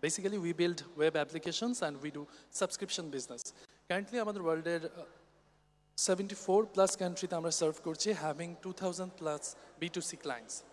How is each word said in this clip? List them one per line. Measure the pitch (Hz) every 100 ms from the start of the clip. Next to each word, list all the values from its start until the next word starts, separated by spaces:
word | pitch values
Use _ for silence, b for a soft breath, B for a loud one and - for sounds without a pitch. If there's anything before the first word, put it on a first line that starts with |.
Basically, | 151 165 190 208 170
we | 170
build | 175 175 - -
web | 156 156
applications | 147 160 160 160 233 247 160
and | 143
we | 151 147
do | 147 B B -
subscription | 185 - 196 - 165
business। | 139 123 120 - - B B _
Currently, | 180 202 240
আমাদের | 214 202 170
ওয়ার্ল্ডের, | 160 165 170
uh, | 160 175 151 - - _ _ _ _ _ _ - -
সেভেন্টি | 185 196 202
ফোর | - 190 214
প্লাস | 185 190 -
কান্ট্রিতে | 180 175 185 170
আমরা | 165 156
সার্ভ | 160 156 -
করছি, | 160 208 196 156
having | 147 170 170
two | 190 180
thousand | 190 170 180 -
plus | 160 147 - - B -
বি | 170 160
টু | -
সি | 165
clients। | 151 120 113 - -